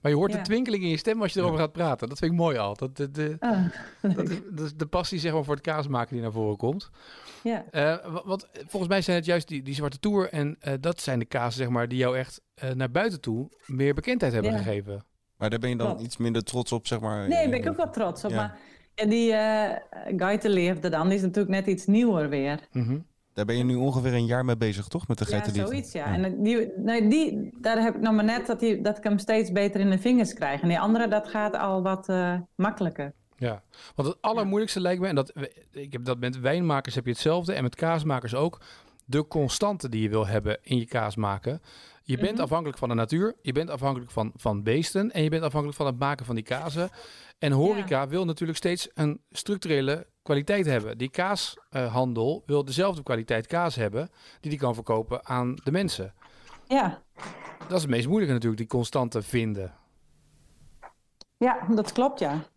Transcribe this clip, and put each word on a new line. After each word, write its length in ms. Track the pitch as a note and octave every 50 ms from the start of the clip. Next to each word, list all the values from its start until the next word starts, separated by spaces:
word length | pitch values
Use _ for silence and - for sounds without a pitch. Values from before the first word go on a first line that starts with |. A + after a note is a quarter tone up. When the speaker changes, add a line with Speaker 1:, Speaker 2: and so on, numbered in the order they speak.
Speaker 1:
Maar 80 | - D3
je 60 | D3
hoort 160 | C#3+ F#3 G3+
Speaker 2:
Ja. 40 | G#3+ G3
Speaker 1:
de 40 | F#3
twinkeling 380 | - G#3+ A#3+ C4 B3 G#3+ G3
in 60 | F#3 E3+
je 80 | D#3+
stem 260 | D3+ - A3+ A3 A3+
als 100 | G#3 F#3
je 60 | - F#3+
erover 180 | F3 F3 D#3+ D#3
Speaker 3:
Ja. 40 | D#3+
Speaker 1:
gaat 80 | D3+
praten. 360 | - - E3+ D#3 C3 - A#2 A#2
Dat 100 | C#3 -
vind 140 | - D#3+
ik 60 | E3+ E3+
mooi 200 | E3+ E3 C#3 A#2
al. 160 | G#2 G2+ G#2+
Dat, 220 | - C3 C3 C3+
de, 140 | - C#3+ C#3
de, 260 | C#3+ D3+ D3+ D3+ D3+ D#3+
Speaker 2:
Oh, 200 | - A#3+ A3 F#3+ F#3 E3 - - - - - _
leuk. 160 | - G3+ F3
Speaker 1:
dat, 120 | F#3+ F3 - F3 G3+ - -
dat 160 | F#3+ D3 D#3
is 80 | D3 D3
de 100 | D#3 D#3
passie, 320 | D3+ - F3 E3+ - G3 E3+
zeg 140 | D3+ E3+
maar, 120 | D#3 D#3+ C#3+
voor 100 | C#3 D3
het 80 | C#3
kaasmaken 500 | - E3 D#3 D#3 C#3+ C#3+ C3+ A#2+ A#2 -
die 100 | C#3 A#2+
naar 100 | A#2 A2+
voren 240 | G#2+ A2+ A2 G#2+ G#2
komt. 340 | G2+ - A#2+ D#3 G3+ - - - - - - - - - - - -
Speaker 2:
Ja. 220 | - A3+ A#3 F3+ - -
Speaker 1:
Eh, 120 | - D#3 D3 D#3 E3 F3+ E3+ F3+
wa-, 100 | D#3+ F3 -
want 240 | - F#3+ G3 - _ _ - C#3+
volgens 240 | E3 - G3 F3+ E3+
mij 80 | G3 G3
zijn 140 | F3 - F3+
het 100 | F3 D#3+
juist 220 | E3+ F3 E3+ D3+ -
die, 140 | D#3+ C#3
die 120 | C3+ C3+ C#3
Zwarte 240 | C#3 D3 C#3+ C3+ -
Tour 300 | - G#3+ G#3 G3 F#3 -
en, 240 | - D3+ C#3+ D3 D#3 _
eh, 120 | - D3 C#3 C3
dat 200 | C3+ E3+ F3 -
zijn 180 | - - C3 A#2+
de 60 | A#2+
kazen, 280 | _ - B2+ A#2+ A#2+
zeg 160 | A2+ C3 C3 A#2+
maar, 200 | B2 A#2+ A#2+ A#2+
die 100 | B2 B2+
jou 180 | B2+ B2 B2+
echt, 240 | C3 C3 - - - _ _ _
eh, 160 | - - C3
naar 200 | C3 C3 C3 B2
buiten 300 | B2 E3+ G#3 A#3 F#3+ C#3
toe 280 | - A#2+ A2 A#2 C#3 - _ _ -
meer 280 | - C3 B2+ C#3 C#3+ C#3
bekendheid 380 | D3 - B3 B3+ A#3+ F3 C3+
hebben 200 | A#2 A2+ G2+ G#2+
Speaker 2:
Ja. 60 | A2 G#2+
Speaker 1:
gegeven. 460 | G2 G#2 G#2 G2+ G2+ G#2 G2+ G2+ - _ _ _ _ _ _
Speaker 3:
Maar 140 | _ G#2 G#2+
daar 80 | A2+ A2+
ben 120 | A#2 B2+
je 60 | B2
dan 100 | A#2 A#2
Speaker 2:
Klopt. 160 | G#2 F#2 G#2+
Speaker 3:
iets 140 | A2+ A#2+ -
minder 260 | - A#2+ A#2 A2+ A#2
trots 300 | G2+ - - B2 A#2 -
op, 140 | B2 A#2 -
zeg 140 | - B2 A2+
maar? 180 | A2 A2 G#2 G#2
Speaker 2:
Nee, 80 | G2 G2
daar 140 | E4 E4+
Speaker 3:
Eh, 80 | D#4+ C4
Speaker 2:
ben 80 | A#3+ B3
ik 100 | A3+ D#4+
ook 80 | D#4
wel 140 | - E4 D#4+
trots 340 | - A3+ A3 F3 E3+ - -
op. 60 | G#3
Speaker 3:
ja. 60 | A3
Speaker 2:
Maar, 220 | A3 G#3 G#3 G#3 - - - - - _ _ _
en 140 | - G#3+ G#3+
die, 240 | A3 A#3 A#3 A3+
eh, 440 | A3 G#3+ G#3+ A3 G#3+ G#3+ G#3+ - - - - - - - - - G3
Geitenleer, 640 | F3+ F3+ F#3+ G#3 G#3 - A3 G3+ F#3 F3 F3+ F#3 D#3+
de 80 | F3 F3+
Dam, 180 | E3 D#3 E3 F#3
die 80 | G3
is 60 | G3+
natuurlijk 320 | F#3+ F#3 F3+ G#3 G3+ F#3 F#3+
net 120 | G3 F#3+
iets 200 | G3+ F#3+ F#3 -
nieuwer 420 | G3 G3+ A3 B3 A#3 G3 E3 D3+ C#3+
weer. 300 | C#3+ C#3+ C3+ C#3+ D3 D3 - _
Speaker 1:
Mhm. 260 | - C3 A#2+ A2+ C3 D3+ E3+ _ _ _ _ _
Speaker 3:
Daar 140 | _ - G#2
ben 100 | G#2 A#2
je 80 | B2 B2
nu 100 | B2+ B2+
ongeveer 400 | B2 B2+ C#3 C3 C3 B2 C3 B2
een 120 | A#2+ A#2
jaar 180 | A2+ A#2+ B2+ B2+
mee 120 | B2+ A#2+
bezig, 300 | A2 A2+ G#2+ G2 G2+ G2+ -
toch? 200 | - F3 - -
Met 100 | A#2 -
de 60 | G#2+
Speaker 2:
Ja, 60 | -
Speaker 3:
geitenlier? 360 | G#2 G2+ G#2 G#2+ G2+ G2+ G2
Speaker 2:
zoiets, 260 | G#3 C4 C#4 - -
ja. 160 | - E3+ C#3+ G#3+
Speaker 3:
Ja. 60 | F#3+ F3+ F#3
Speaker 2:
En 180 | F#3+ F3+ -
die, 260 | G3+ G#3+ A#3 A#3 A3 F#3+ F#3+
nee, 320 | F#3 F#3+ G#3+ A3+ A#3 G#3+ G#3+
die, 420 | C#4 D#4 D#4+ - G3+ G#3+ G#3 - - -
daar 220 | - A3 A3+ A3
heb 120 | A3+ A#3 -
ik 60 | -
nog 140 | G#3+ A3 A3
maar 100 | G#3+ G#3
net 220 | A3 A#3 B3 A#3+
dat, 140 | - A3+ A3
die, 200 | A#3 A3+ G#3 G3+
dat 180 | G3+ G#3 G#3 G#3
ik 60 | -
hem 140 | G#3+ G#3 G3
steeds 340 | G3+ - A3 A3 A3 F3+
beter 280 | F3+ G3+ G3+ G3+ G3+ G3
in 100 | G3 G3+
de 80 | F#3+ F#3
vingers 340 | - A#3+ B3+ A#3+ G#3+ - -
krijg. 280 | - E3 C#3+ C#3 D3
En 60 | - E3+
die 100 | E3+ D#3+
andere, 300 | F#3+ G#3 A3+ A#3 A#3 A3
dat 200 | G#3+ G#3+ G#3+ -
gaat 280 | - G#3+ G#3 G#3+ -
al 260 | - G3+ G3 F#3+ F#3+
wat, 260 | F3+ F#3+ F#3+ F#3+ F#3+ -
eh, 260 | F#3+ F#3 F3+ F3+ F3 F3+ F3 _ _
makkelijker. 580 | - F#3 G#3+ G#3+ - G3 E3 - - C#3+ C#3+ - _ _ _ _
Speaker 1:
Ja, 260 | _ B2+ A#2+ A2 G2 _ _ _ - - - -
want 140 | - C3+ C#3+
het 80 | - _
allermoeilijkste 580 | - G#3+ A3 A3+ G#3 G3 G3 G#3 A3 G#3 - G3
Speaker 2:
Ja. 60 | F3+
Speaker 1:
lijkt 160 | F3+ F#3 F3+
me, 60 | F#3 F#3+
en 60 | E3
dat, 180 | C#3 C#3 C#3 - D3 C#3 C3 _ - - _
ik 200 | _ C3+ C#3+ C#3+
heb 120 | C3+ A#2+ B2
dat 140 | C3 B2+ A#2+
met 220 | A#2+ B2 B2+ C3
wijnmakers 540 | B2 C3 D3+ F3+ F3+ D#3+ C#3+ C#3 - - A2
heb 100 | C3+ A#2+
je 60 | B2
hetzelfde 420 | A#2 - - D#3 E3 F3+ E3+ E3+
en 100 | - C3+
met 120 | C3 B2 -
kaasmakers 600 | - E3+ E3 E3 D#3+ D3 D#3 C#3 B2 A#2 A#2 A2+
ook, 260 | C3 D3 E3+ - - - - - - - - _ - _
de 220 | - B2+ D3 D3+
constante 600 | _ - D#3+ C#3+ B2+ - - G#3 G3+ G#3 F3 - B2+
die 140 | A#2 A2
je 60 | G#2+ G#2
wil 180 | G#2+ A2 G#2+
hebben 320 | G2 A2 G#2+ G2+ G#2+ G#2+ -
in 160 | _ - C3 B2
je 80 | A2+
kaas 300 | A#2 - A#2+ A2 G#2+ G2+
maken. 440 | A#2 G#2+ G2+ G2 G2 - A#2 C#3+ E3 _ - - - - - - -
Je 140 | _ - C3 B2
bent 140 | D3 G3
Speaker 2:
Mhm. 100 | A3 A#3
Speaker 1:
afhankelijk 360 | E3 B2+ D#3 E3 E3 D3 C3 -
van 100 | - A#2+
de 60 | A#2+
natuur, 400 | A2+ A#2 A2 D3+ E3 G3 A3+ - _
je 100 | _ C#3+
bent 180 | B2 C#3+ E3 F3
afhankelijk 400 | D3 B2+ C3 C#3 C3+ B2 A#2+ A#2
van, 220 | - A2+ G#2+ G#2+ -
van 260 | - - A#2+ G#2 G2+
beesten 480 | G#2 A2+ A#2 D3+ E3 - - G3 G3+ A3+
en 100 | - F3
je 60 | D#3 D#3
bent 120 | D#3 D#3+
afhankelijk 360 | E3 D3 C3 D3+ D3 D3 C#3+ -
van 80 | D3+
het 120 | C#3 B2 A#2+
maken 280 | C#3 C#3 D3 C3 A#2+
van 80 | B2 A#2
die 100 | A2+ A2
kazen. 440 | - B2 C3+ D3+ E3+ C#3+ E3+ F3 F#3 - - - - - - - - - _
En 140 | - D3
horeca 480 | C#3 C3+ D#3 G3 G#3+ G3+ G3 F#3 D3 C3+
Speaker 2:
Ja. 80 | C#3 C3+
Speaker 1:
wil 160 | D3 F3+ F#3+
natuurlijk 340 | E3+ D#3+ - F3 D#3+ D#3+ -
steeds 300 | - F3 F3 F3+ - - _
een 260 | - D3+ D3 D3 - _ _
structurele 760 | _ - - - G3+ F#3+ - E3 D#3 C#3 C3+ C3+ D3 E3+ - _ _ _
kwaliteit 440 | _ - C#3+ C#3 C#3+ - G3+ G3+ F#3
hebben. 320 | D3+ C3 A#2 G#2 A2 A2+ A2+
Die 120 | B2+ C3+
kaashandel, 1300 | - - F3+ F#3+ G3+ F3+ - - - - _ _ - C3+ B2+ A#2 A2+ B2+ C3 B2+ A#2 A2+ A2+ C3 D#3+ -
eh, 60 | -
wil 180 | - C#3+ C#3+ C#3
dezelfde 380 | C3+ B2+ D3+ F#3 G3+ F#3 D3+
kwaliteit 440 | C3+ - B2 A2+ A2+ - A#2+ A2+ A2
kaas 280 | - - E3+ F3 E3 C3
hebben 360 | A#2+ A2+ G2+ G2+ A#2+ D#3 - _ _ - - - -
die 100 | - D3+
die 80 | D3+ C#3
kan 140 | C#3 B2 A#2
verkopen 520 | A2+ A2+ - A2+ A2 A2+ - A#2+ B2 -
aan 280 | - B2+ B2 B2 B2 B2+ - -
de 60 | C3+
mensen. 420 | D3+ F#3 G3+ F3+ - - F#2+ F#2+ - _ - - - - - - - - -
Speaker 2:
Ja. 360 | - C4 C#4 A3+ F3+ - - _ _ _ - - - - - - - - - - -
Speaker 1:
Dat 80 | F3+
is 60 | F3+
het 80 | D#3 C#3+
meest 160 | B2 A#2 A#2
moeilijke 260 | C3+ F#3 A3 G3 D3 C3
natuurlijk, 260 | A#2+ A2+ A#2 A2 G#2+
die 100 | A2+ A2
constante 520 | - B2 A#2 - - C#3 B2+ A#2 - A#2
vinden. 500 | G2+ - - A#2+ A2+ A2 G#2 G2 F#2+ F2 - - _ _ _ _ _ _ _ _ _ _ _ _ _ _ _ _ - - - - - - _ _ _ _ _ _ - _ _
Speaker 2:
Ja, 220 | _ A#3+ B3+ B3 B3 - E3+ A3+
dat 180 | G#3+ G#3+ G#3+
klopt, 260 | - - B3 C#4 C#4 -
ja. 220 | F#3 C#3+ C#3+ D#3+ D#3 - _